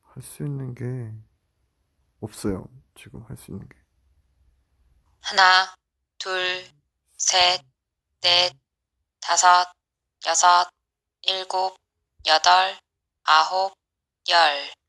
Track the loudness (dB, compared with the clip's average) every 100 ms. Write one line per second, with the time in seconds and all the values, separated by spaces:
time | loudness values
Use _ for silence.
0 | _ -20 -20 -14 -10 -10 -12 -12 -10 -10
1 | -12 -16 -20 _ _ _ _ _ _ _
2 | _ _ -16 -8 -6 -6 -10 -20 _ _
3 | -20 -20 -18 -18 -16 -16 -16 _ _ _
4 | _ _ _ _ _ _ _ _ _ _
5 | _ _ -8 2 4 4 0 -8 _ _
6 | _ _ -8 -6 -6 -6 -12 _ _ _
7 | _ _ -4 0 0 -2 _ _ _ _
8 | _ _ -2 0 -2 -6 _ _ _ _
9 | _ _ -4 2 4 4 2 _ _ _
10 | _ _ -6 2 4 4 2 _ _ _
11 | _ _ -8 -8 -6 -4 -4 -6 _ _
12 | _ _ 0 2 4 4 2 -6 _ _
13 | _ _ 2 2 2 -2 -4 _ _ _
14 | _ _ -2 2 2 0 -8 -18